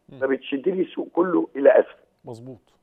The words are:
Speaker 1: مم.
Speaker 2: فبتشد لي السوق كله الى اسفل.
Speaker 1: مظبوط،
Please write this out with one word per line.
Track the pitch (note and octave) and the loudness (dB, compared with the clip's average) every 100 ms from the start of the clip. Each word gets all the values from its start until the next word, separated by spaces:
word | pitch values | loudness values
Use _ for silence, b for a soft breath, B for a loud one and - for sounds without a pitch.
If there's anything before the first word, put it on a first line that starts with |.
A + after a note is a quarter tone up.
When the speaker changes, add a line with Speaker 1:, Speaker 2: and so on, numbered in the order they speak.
| _ | _
Speaker 1:
مم. | C3+ | -6
Speaker 2:
فبتشد | C3+ C3 - C#3 D#3 | -4 -4 -4 -6 -2
لي | F#3 | -2
السوق | E3 - - | -4 -6 -6
كله | - F3+ E3 D#3+ C3+ | -2 0 0 -2 2
الى | C#3 | 4
اسفل. | - - - _ _ | 4 2 -4 _ _
Speaker 1:
مظبوط، | C3+ A2+ B2+ A#2 _ _ | -18 -16 -16 -20 _ _